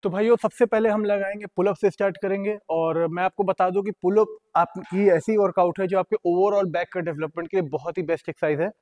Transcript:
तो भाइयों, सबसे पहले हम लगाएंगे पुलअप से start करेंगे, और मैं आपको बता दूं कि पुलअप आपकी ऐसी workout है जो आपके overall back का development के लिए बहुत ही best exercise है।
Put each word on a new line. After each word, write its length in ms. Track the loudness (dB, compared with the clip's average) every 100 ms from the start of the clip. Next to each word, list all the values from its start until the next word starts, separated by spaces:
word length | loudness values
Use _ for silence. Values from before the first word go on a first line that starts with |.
तो 60 | -4
भाइयों, 260 | 0 2 2
सबसे 300 | 2 0 2
पहले 240 | 2 2
हम 160 | 0 0
लगाएंगे 400 | 0 -2 -8 -10
पुलअप 300 | 0 0 2
से 140 | 0
start 280 | 0 -2 -2
करेंगे, 360 | -4 -4 -4 -6 _
और 380 | -2 0 0 -2
मैं 160 | 0
आपको 200 | -2 0
बता 260 | -2 2 0
दूं 140 | 0
कि 80 | -4
पुलअप 460 | -2 0 2 2 -2 _ 0
आपकी 540 | 0 -4 -6 2 4
ऐसी 280 | 4 2 2
workout 420 | 2 2 0 0
है 80 | -2
जो 120 | -2
आपके 160 | -2 -2
overall 560 | 0 2 2 2 0
back 160 | -2 -4
का 60 | -6
development 500 | -6 -6 -6 -6 -4
के 120 | -2
लिए 80 | -2
बहुत 280 | -4 -6 -6
ही 60 |
best 260 | -4 -4 -4
exercise 320 | -4 -2 0
है। 100 | -2 -4